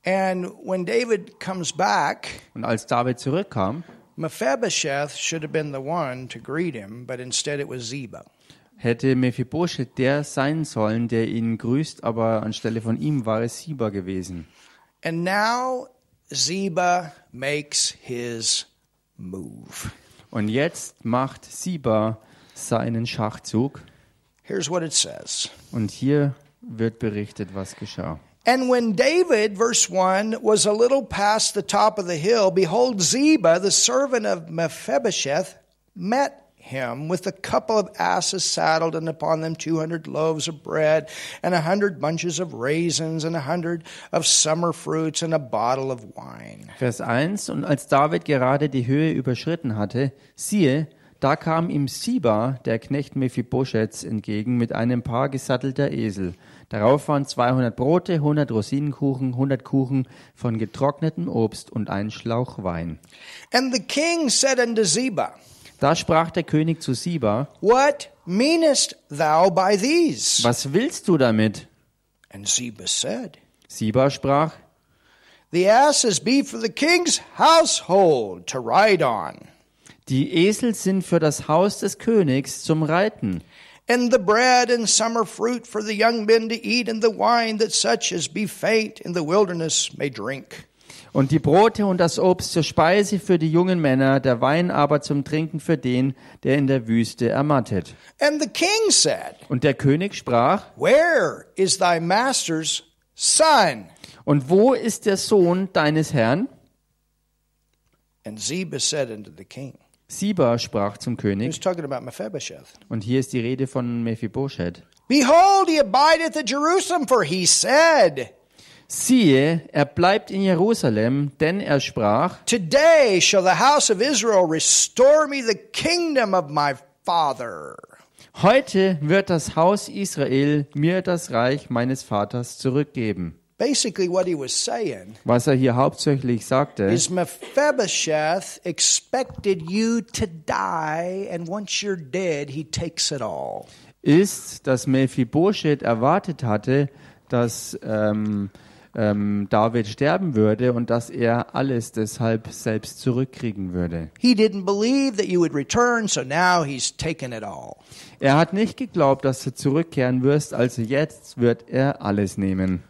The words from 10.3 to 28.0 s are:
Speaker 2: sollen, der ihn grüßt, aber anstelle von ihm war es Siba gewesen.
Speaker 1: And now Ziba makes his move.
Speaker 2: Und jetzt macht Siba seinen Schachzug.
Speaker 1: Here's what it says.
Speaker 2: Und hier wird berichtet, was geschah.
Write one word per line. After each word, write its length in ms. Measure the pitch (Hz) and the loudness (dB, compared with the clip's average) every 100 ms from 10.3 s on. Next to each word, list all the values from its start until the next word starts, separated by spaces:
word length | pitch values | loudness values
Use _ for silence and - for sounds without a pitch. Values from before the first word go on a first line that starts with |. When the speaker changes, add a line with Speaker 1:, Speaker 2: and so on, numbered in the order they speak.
| - 135 160 | -2 -2 -2
Speaker 2:
sollen, 440 | 151 - 107 113 117 | -4 -2 -2 0 -2
der 200 | 113 113 | 0 -2
ihn 280 | 113 113 113 | -2 -2 -4
grüßt, 460 | 113 131 156 - | -2 -2 -2 -6
aber 380 | 117 113 113 110 | -6 -2 0 0
anstelle 380 | 107 107 113 113 | -4 -6 -6 -4
von 180 | 110 113 | -4 -4
ihm 240 | 151 147 | -2 -2
war 160 | 113 110 | -2 -2
es 180 | 117 - | -4 -8
Siba 260 | - 139 110 | -12 -6 -4
gewesen. 560 | 98 92 95 90 87 78 _ _ _ _ _ | -4 -6 -8 -8 -12 -14 _ _ _ _ _
Speaker 1:
And 220 | 170 165 | -8 -4
now 640 | 175 202 214 240 254 254 254 _ _ _ _ | -2 -2 0 -2 -4 -6 -10 _ _ _ _
Ziba 840 | 135 139 190 196 165 180 180 165 - _ | -4 -4 -2 -4 0 0 0 -4 -18 _
makes 640 | 120 135 147 147 - - - | -8 -6 -4 -4 -4 -4 -6
his 640 | - 120 120 117 104 - - _ _ _ _ - | -10 -8 -8 -6 -4 -4 -6 _ _ _ _ -18
move. 760 | 90 95 69 53 - - - - _ _ _ | -14 -12 -14 -16 -18 -14 -14 -14 _ _ _
Speaker 2:
Und 180 | 117 107 | -6 -2
jetzt 560 | 120 156 - - _ | -2 -2 -6 -18 _
macht 400 | 117 123 131 - | -4 -2 -2 -8
Siba 720 | - - 180 175 127 110 110 110 _ _ _ | -18 -10 -8 -4 0 2 0 -4 _ _ _
seinen 540 | - - 117 120 113 117 | -16 -4 -2 -2 -4 -6
Schachzug. 720 | - 107 - - 110 139 - - _ _ _ _ _ - | -4 -6 -6 -6 -4 -4 -6 -20 _ _ _ _ _ -8
Speaker 1:
Here's 220 | 196 156 | -6 -4
what 140 | 180 | -4
it 100 | 165 | -4
says. 560 | - - - - - - - - | -4 -4 -8 -12 -8 -8 -12 -10
Speaker 2:
Und 180 | 117 104 | -6 -6
hier 440 | - 131 147 143 131 _ _ | -2 0 2 0 -4 _ _
wird 380 | 247 113 113 113 | -16 -6 -6 -4
berichtet, 560 | 113 104 104 - 95 | -6 -4 -8 -10 -10
was 200 | 98 92 | -10 -12
geschah. 460 | - 98 - | -12 -14 -10